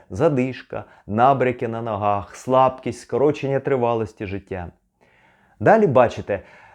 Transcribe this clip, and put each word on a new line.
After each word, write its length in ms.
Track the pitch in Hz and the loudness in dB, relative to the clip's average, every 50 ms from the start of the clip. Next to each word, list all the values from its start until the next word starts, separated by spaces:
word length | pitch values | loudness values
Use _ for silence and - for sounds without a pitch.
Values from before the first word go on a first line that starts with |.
| _ - | _ -10
задишка, 760 | 92 98 147 170 143 127 127 131 123 - - - 117 110 104 - - _ _ | -4 0 0 0 2 0 -2 -2 -6 -10 -14 -12 -12 -12 -12 -14 -20 _ _
набряки 600 | 98 101 110 127 139 139 123 127 127 120 - 123 | -4 0 2 4 4 4 2 0 -2 -2 -4 -6
на 140 | 113 113 113 | -6 -6 -6
ногах, 540 | 117 117 107 101 104 101 101 101 95 - - | -6 -6 -4 -2 0 0 0 -2 -4 -10 -16
слабкість, 640 | - - 127 131 131 131 127 131 - - 123 113 - | -12 -4 0 4 4 4 2 0 -4 -8 -10 -10 -10
скорочення 600 | - - 123 117 139 151 147 - 143 135 135 131 | -8 -4 -2 0 2 0 0 -2 -4 -4 -4 -2
тривалості 680 | - 143 139 123 120 117 117 113 110 104 - - 110 | -2 -2 -2 0 0 0 0 -2 -4 -6 -8 -10 -10
життя. 420 | 90 98 98 - - 95 90 87 82 - _ _ _ _ _ _ _ _ _ _ _ _ _ _ _ _ - | -8 -10 -10 -10 -10 -10 -10 -10 -12 -14 _ _ _ _ _ _ _ _ _ _ _ _ _ _ _ _ 0
Далі 280 | 104 156 208 226 208 | 4 4 6 6 4
бачите, 520 | 170 - 127 120 107 - 107 - - 101 - - - - - - - | 4 6 6 4 4 2 -4 -6 -6 -6 -6 -8 -12 -20 -20 -20 -20